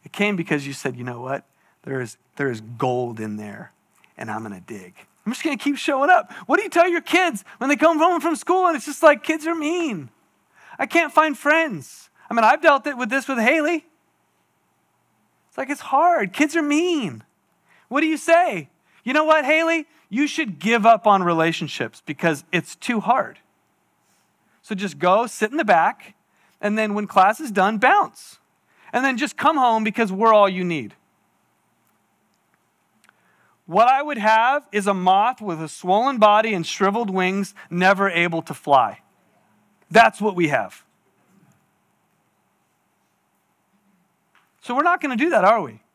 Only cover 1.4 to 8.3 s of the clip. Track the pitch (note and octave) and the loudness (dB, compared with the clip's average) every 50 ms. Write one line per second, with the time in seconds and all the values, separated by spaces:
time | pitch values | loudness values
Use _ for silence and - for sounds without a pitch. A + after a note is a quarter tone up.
1.4 | _ _ _ _ _ _ _ _ _ - C3+ C3 B2 G#2+ - _ _ _ _ - | _ _ _ _ _ _ _ _ _ -10 -8 -8 -8 -10 -14 _ _ _ _ -6
2.4 | C#3+ C3+ A#2+ A2 A2 A2+ A#2+ A2+ C#3 B2+ B2 B2 B2 A#2+ A#2 A2 A2 G#2+ G#2 G#2+ | -6 -6 -6 -8 -12 -16 -8 -6 -4 -2 -2 -4 -4 -6 -8 -10 -10 -10 -10 -10
3.4 | G#2 G#2 G2+ G#2+ - - _ _ _ _ _ _ _ _ _ - A#2+ A2+ G#2+ A2 | -12 -14 -16 -18 -20 -20 _ _ _ _ _ _ _ _ _ -16 -12 -12 -10 -10
4.4 | A2 G#2+ G2+ F2+ F2 - A2+ G2 F#2 F2+ _ - _ _ _ _ _ G#3 B3+ - | -10 -12 -16 -16 -16 -18 -18 -18 -18 -20 _ -20 _ _ _ _ _ -8 -8 -6
5.4 | - D#4+ C#4 A3 - C#4+ C#4+ A#3+ - D#4+ C#4+ C4 C#4 E4 F4+ E4 D#4 - - - | -6 -6 -6 -4 -4 -6 -6 -4 -4 -4 -2 -2 2 2 2 2 0 -6 -18 -18
6.4 | - - C#4+ F#4+ A4 F#4+ - E4+ E4+ F#4 E4+ E4 - - - F4+ F#4 E4+ B3 F#3+ | -4 -2 -2 -2 -2 -2 2 2 2 2 2 -4 -4 0 0 0 0 0 -4 -8
7.4 | - - - _ A#3+ C4+ D4 A#3 D4 E4 E4 D4+ D#4+ F4+ F4 E4 C#4+ E4+ | -16 -18 -12 _ -2 -2 0 4 4 2 4 4 2 2 2 0 -2 -2